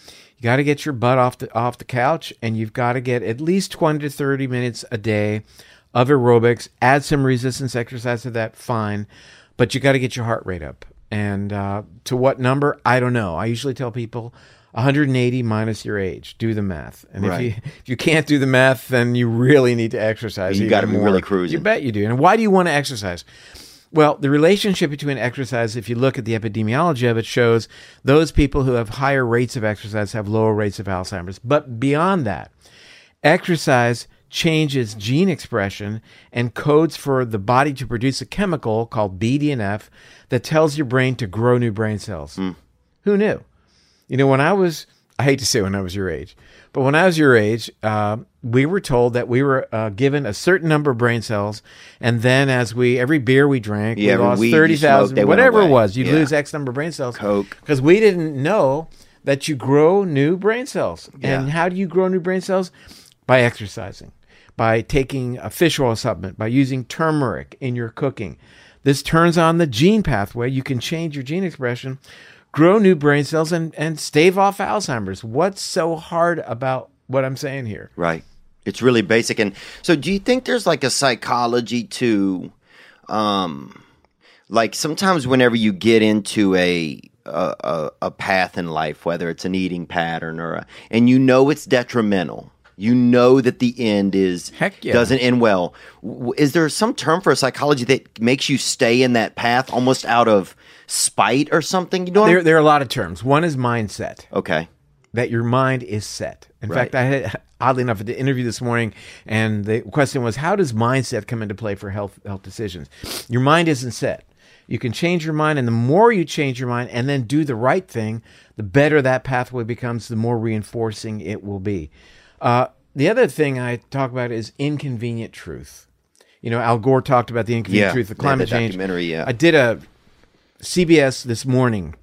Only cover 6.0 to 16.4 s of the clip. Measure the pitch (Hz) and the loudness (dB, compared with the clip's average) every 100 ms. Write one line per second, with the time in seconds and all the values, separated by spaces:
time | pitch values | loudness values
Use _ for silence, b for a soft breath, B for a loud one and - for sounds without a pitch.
6 | 127 143 120 120 117 113 - _ 123 143 | 2 4 6 6 4 2 -6 _ 2 2
7 | - 147 131 127 127 123 131 123 117 127 | 2 0 2 0 -2 -4 -6 -6 -8 -8
8 | 120 120 127 117 110 - - 113 104 104 | -6 -4 -6 -6 -6 -8 -6 -4 -4 -6
9 | 104 b b b b - 120 127 139 135 | -10 b b b b -2 -2 2 2 2
10 | 123 127 113 113 98 90 73 - - _ | -2 -4 -4 -4 -4 -8 -10 -14 -20 _
11 | _ 107 104 101 101 101 98 101 - 113 | _ -4 -4 -4 -4 -6 -4 -6 -10 -16
12 | - 127 131 131 127 139 143 - 120 127 | -6 0 0 2 0 0 0 0 0 2
13 | 123 120 98 80 113 117 139 123 123 120 | 2 0 -2 -4 -4 -4 -6 -6 -8 -8
14 | 113 120 120 b b b b - 135 139 | -10 -10 -12 b b b b -2 0 2
15 | 139 131 123 127 117 107 110 107 113 104 | 2 2 0 0 -2 -2 -2 -6 -6 -4
16 | 95 - - - | -4 -8 -16 -6